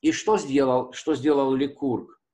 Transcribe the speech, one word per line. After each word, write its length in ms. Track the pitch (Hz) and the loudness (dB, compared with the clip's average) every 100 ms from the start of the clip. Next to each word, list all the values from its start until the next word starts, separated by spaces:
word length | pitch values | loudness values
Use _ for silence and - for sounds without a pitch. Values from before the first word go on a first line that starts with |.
И 120 | 151 | 0
что 240 | 156 - 214 | -2 0 0
сделал, 560 | 147 135 135 127 123 | 2 2 2 2 -2
что 220 | - - | -8 -4
сделал 400 | 147 135 143 135 | -2 2 2 2
Ликург? 640 | 135 139 - 139 113 - - _ | 0 -2 -4 -4 -4 -6 -20 _